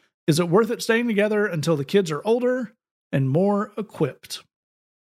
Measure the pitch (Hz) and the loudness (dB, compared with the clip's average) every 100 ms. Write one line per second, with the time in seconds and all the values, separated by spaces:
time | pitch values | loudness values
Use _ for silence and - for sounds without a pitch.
0 | _ _ - 151 175 185 226 233 - 226 | _ _ -2 0 2 2 2 -2 0 0
1 | 240 202 208 214 208 165 143 151 139 196 | 0 0 2 0 -2 -2 0 -2 0 0
2 | 170 147 214 240 247 254 233 _ _ _ | 0 -2 0 0 0 -2 -4 _ _ _
3 | - 151 135 151 196 202 214 - 214 - | -4 -2 2 2 2 0 -4 -8 -10 -4
4 | 147 - - - - _ _ _ _ _ | -4 -4 -16 -16 -18 _ _ _ _ _
5 | _ | _